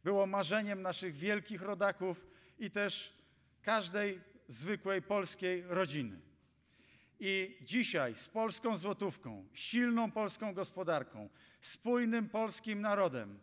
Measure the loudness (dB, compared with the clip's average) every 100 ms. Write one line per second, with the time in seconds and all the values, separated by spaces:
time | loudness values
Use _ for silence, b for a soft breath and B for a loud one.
0 | 4 4 4 2 2 0 0 -2 -2 -2
1 | -6 -4 0 0 -2 -8 -6 2 2 2
2 | -4 -4 -10 B B B -4 -2 -2 -2
3 | -10 -16 b b b b 0 0 2 0
4 | 0 -2 -12 -20 -14 -8 -4 -2 0 0
5 | 2 0 0 -2 -2 -2 0 0 2 0
6 | -4 -8 -18 _ _ _ b b b b
7 | b _ 0 0 -2 -8 -2 0 2 2
8 | 0 -2 -6 -2 0 0 -2 0 -2 -2
9 | -2 -4 -10 -10 -12 -10 -2 2 4 4
10 | 2 0 -2 -2 -6 -4 -4 -2 0 2
11 | 0 -10 -12 B B B -8 -4 2 4
12 | 4 2 0 0 0 -2 -4 -2 2 4
13 | 4 2 -6 -10